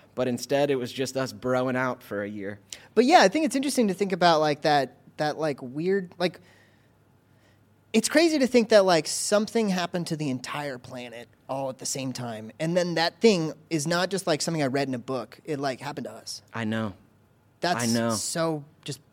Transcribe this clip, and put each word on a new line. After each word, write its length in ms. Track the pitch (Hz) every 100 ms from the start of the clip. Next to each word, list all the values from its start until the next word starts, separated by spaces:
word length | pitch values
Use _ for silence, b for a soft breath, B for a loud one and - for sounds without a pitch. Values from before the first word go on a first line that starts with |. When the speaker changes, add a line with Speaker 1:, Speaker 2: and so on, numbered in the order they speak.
| B
Speaker 1:
but 140 | - 127
instead 420 | 120 - 139 143
it 60 | 131
was 160 | 120
just 240 | 127 131 131
us 160 | 127
broing 440 | 104 127 127 131 127
out 260 | 127 120
for 200 | - 104
a 60 | 104
year. 300 | 104 98 104 - B B
Speaker 2:
But 100 | 220 254
yeah, 140 | 339
I 60 | 285
think 180 | 302 285
it's 100 | 269
interesting 320 | 277 254 208
to 60 |
think 180 | 175 196
about, 280 | 180 175 156
like, 220 | 151 143
that, 340 | 156 147 131 - - -
that, 220 | 151 135
like, 240 | 156 135
weird, 500 | 127 143 180 196 175 -
like, 220 | 180 - b b b b b b _ _ _ b b b _ _ -
it's 160 | 220 -
crazy 300 | 294 339 311
to 80 | 254
think 220 | 247 220
that, 160 | 214
like, 220 | 190 165 151
something 640 | - - 208 214 233 208
happened 380 | 180 170 180 165
to 80 | 156
the 140 | 147
entire 480 | 127 - 147 143 123
planet 500 | - 127 123 117 117 _ -
all 220 | 135 135
at 80 | 123
the 80 | 143
same 260 | 143 131
time, 400 | 123 120 110 110 -
and 160 | 160 175
then 180 | 175
that 260 | 170 170 -
thing 320 | 226 180 156 - -
is 180 | 160 151
not 240 | 175 180
just, 160 | 190 180
like, 140 | 147
something 200 | - 160
I 40 | 135
read 200 | 139 135
in 80 |
a 40 | 123
book. 420 | 120 131 - -
It, 140 | - 139
like, 220 | 139 113
happened 240 | 139 151
to 80 | 117
us. 300 | - - - _
Speaker 1:
I 100 | 113
know. 280 | 110 113 107 - _ _ _ _ _ -
Speaker 2:
That's 220 | - 113
Speaker 1:
I 20 | 120
know. 240 | 117 117
Speaker 2:
so 540 | 107 - 170 165 151 143 _
just 160 | - 139 _